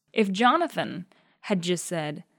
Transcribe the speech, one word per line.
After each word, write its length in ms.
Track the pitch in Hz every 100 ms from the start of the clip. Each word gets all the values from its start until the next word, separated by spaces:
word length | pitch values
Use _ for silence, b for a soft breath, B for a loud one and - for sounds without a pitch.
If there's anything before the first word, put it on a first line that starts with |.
| _
If 180 | - 202
Jonathan 720 | 190 247 311 330 - 147 139 180 _ _ _
had 200 | - 196
just 240 | 170 175
said, 400 | - 170 151 151 -